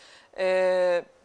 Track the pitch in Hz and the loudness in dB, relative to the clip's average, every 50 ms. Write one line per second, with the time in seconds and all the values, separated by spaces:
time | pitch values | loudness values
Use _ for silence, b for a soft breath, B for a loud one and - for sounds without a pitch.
0 | B B B B B B B - 185 185 185 185 185 185 185 185 180 180 175 175 | B B B B B B B -6 -2 -2 0 0 0 0 0 0 0 0 0 -2
1 | - - _ _ | -4 -8 _ _